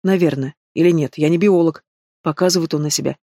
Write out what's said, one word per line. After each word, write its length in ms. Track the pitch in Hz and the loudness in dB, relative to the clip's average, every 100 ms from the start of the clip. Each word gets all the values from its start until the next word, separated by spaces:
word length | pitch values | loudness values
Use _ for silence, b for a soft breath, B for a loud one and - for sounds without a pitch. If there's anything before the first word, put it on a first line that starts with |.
Наверное. 520 | 185 190 165 139 135 _ _ | 0 2 0 -2 -8 _ _
Или 160 | - 175 | 0 2
нет, 300 | 165 139 - | 2 -2 -2
я 100 | 151 | 0
не 80 | 170 | 2
биолог. 460 | 202 180 165 151 _ _ _ _ | 2 2 2 -2 _ _ _ _
Показывает 500 | 160 151 185 180 165 | -8 0 0 0 -2
он 80 | 151 | -4
на 80 | 151 | -4
себя. 260 | 143 139 143 | -4 -6 -8